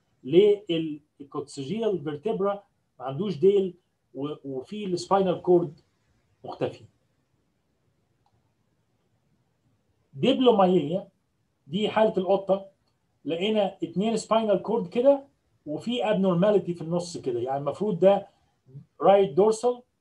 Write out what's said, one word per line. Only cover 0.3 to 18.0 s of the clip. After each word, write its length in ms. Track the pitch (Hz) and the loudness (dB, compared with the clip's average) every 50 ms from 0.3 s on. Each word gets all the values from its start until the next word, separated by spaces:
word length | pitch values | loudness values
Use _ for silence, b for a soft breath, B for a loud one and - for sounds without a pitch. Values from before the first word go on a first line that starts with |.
| 156 180 208 208 202 202 - - 165 165 160 156 151 147 - _ _ - 143 139 - 143 - - - 143 135 135 190 226 226 214 196 165 139 | 4 6 6 6 4 2 -2 -4 -4 -4 -4 -6 -10 -12 -16 _ _ -20 -18 -12 -10 -10 -10 -10 -12 -12 -8 -8 -6 -4 -2 -2 -4 -4 -6
فيرتبرا، 580 | 151 143 143 - 165 180 175 196 202 202 202 - _ _ _ _ _ _ - | -8 -10 -6 -6 -6 -4 -2 -2 -4 -4 -6 -10 _ _ _ _ _ _ -14
ما 60 | 123 | -12
عندوش 340 | 131 135 143 202 208 175 139 | -10 -8 -6 -6 -6 -2 2
ديل، 360 | 165 196 202 196 196 180 - _ _ _ _ _ _ _ - | 4 4 4 4 0 -2 -6 _ _ _ _ _ _ _ -12
و-، 200 | 135 143 147 151 - - | -10 -8 -8 -8 -10 -10
وفي 400 | 139 131 131 131 - 208 208 208 | -10 -10 -10 -10 -10 -12 -10 -6
السباينال 580 | 190 175 170 - - 190 196 190 185 165 - | -6 -6 -6 -2 0 0 0 2 0 -2 -2
كورد 380 | - 180 180 170 151 143 - - _ _ _ _ _ _ _ _ _ _ _ _ - | 2 2 4 4 2 0 -6 -14 _ _ _ _ _ _ _ _ _ _ _ _ -16
مختفي. 400 | - - - 131 - - - 110 - _ _ _ _ _ _ _ _ _ _ _ _ _ _ _ _ _ _ _ _ _ _ _ _ _ _ _ _ _ _ _ _ _ _ _ _ _ _ _ _ _ _ _ _ _ _ _ _ _ _ _ _ _ _ _ _ _ _ _ _ _ _ _ _ - | -16 -8 -6 -6 -6 -6 -10 -18 -20 _ _ _ _ _ _ _ _ _ _ _ _ _ _ _ _ _ _ _ _ _ _ _ _ _ _ _ _ _ _ _ _ _ _ _ _ _ _ _ _ _ _ _ _ _ _ _ _ _ _ _ _ _ _ _ _ _ _ _ _ _ _ _ _ -6
ديبلومايليا 920 | 135 147 240 277 - 262 240 220 196 190 180 185 175 143 143 170 196 190 - _ _ _ _ _ _ _ _ _ _ _ | -2 0 0 2 4 4 4 6 6 4 4 4 2 0 -2 -4 -6 -8 -12 _ _ _ _ _ _ _ _ _ _ _
دي 220 | 135 147 202 214 - | -8 -6 -4 -4 -2
حاله 280 | - 220 220 202 - | 2 2 2 2 2
القطه، 500 | 190 190 180 196 190 - - 190 196 - - _ _ _ _ _ _ _ _ _ _ - | 0 0 0 0 0 0 -2 -2 -2 -4 -10 _ _ _ _ _ _ _ _ _ _ -8
لقينا 520 | 139 160 165 190 220 220 214 196 180 - - | -8 -6 -4 -2 0 0 0 0 -2 -4 -6
اتنين 340 | 165 - - 175 208 226 220 | -10 -6 -4 -2 -2 -2 -2
سباينال 460 | - - - 220 226 220 208 196 180 | -4 -2 0 0 0 2 2 0 0
كورد 240 | - 190 214 233 180 | 0 -2 -4 -4 -4
كده، 400 | - - 240 247 277 285 277 - - _ _ _ _ _ _ _ | -4 -2 2 4 4 4 2 -2 -10 _ _ _ _ _ _ _
وفي 440 | - 151 156 - 226 240 240 - 214 | -10 -10 -8 -6 -6 -4 -2 -2 0
ابنورماليتي 640 | 208 180 190 190 175 170 190 214 208 190 - 170 170 | 0 2 2 2 2 2 2 2 2 2 0 -2 -6
في 80 | - | -8
النص 340 | 160 165 175 170 170 - - 120 | -6 -6 -4 -4 -4 -6 -10 -8
كده، 220 | - 131 120 117 | -6 -6 -4 -4
يعني 180 | 120 127 139 139 | -4 -4 -6 -4
المفروض 400 | 143 143 - - 190 214 180 | -4 -6 -6 -4 -4 -4 0
ده 300 | 165 | 4